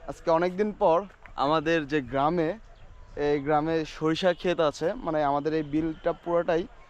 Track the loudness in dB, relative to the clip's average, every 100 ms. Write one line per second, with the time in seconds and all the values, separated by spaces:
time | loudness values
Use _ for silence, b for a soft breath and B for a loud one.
0 | -14 -6 0 2 2 0 -2 2 4 4
1 | 0 -10 -12 -2 0 2 2 0 0 -2
2 | -2 0 2 2 0 -4 -12 -20 -20 -20
3 | -14 -4 0 0 2 0 2 0 -4 -2
4 | -2 2 2 2 0 2 0 0 -4 -4
5 | -2 0 2 0 0 -2 -2 -2 -2 -2
6 | -4 -4 -2 0 2 0 -2 -10 b